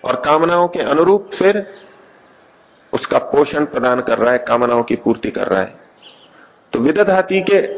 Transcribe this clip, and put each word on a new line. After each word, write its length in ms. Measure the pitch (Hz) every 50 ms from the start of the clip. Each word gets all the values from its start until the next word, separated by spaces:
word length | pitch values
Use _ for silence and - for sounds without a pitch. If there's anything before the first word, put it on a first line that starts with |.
| -
और 100 | - -
कामनाओं 520 | - - 147 151 156 165 170 175 175 175
के 120 | 175 175 180
अनुरूप 500 | 131 107 143 156 170 180 202 202 202 - - -
फिर 280 | 185 196 208 208 196 - - - - - - - - _ _ _ _ _ _ _ _ _ _ _ _ _ _ _ _ _ -
उसका 240 | 123 - - -
पोषण 480 | 123 - - - 143 147 - - 147 151
प्रदान 360 | 147 - 127 120 127 123 127
कर 160 | 123 117 117
रहा 140 | 107 110 120
है, 60 | 123
कामनाओं 460 | 123 - - 120 120 123 120 120 120 117
की 120 | - 120
पूर्ति 360 | 113 - 113 110 - - 104
कर 160 | - 104 98
रहा 140 | 92 92 95
है। 140 | 92 - - - - _ _ _ - - - - - _ _ - - _ _ _ _ _ -
तो 60 | 117
विदधाति 640 | 117 143 160 202 208 196 185 190 185 - 185 190
के, 200 | 185 196 202 190 - - -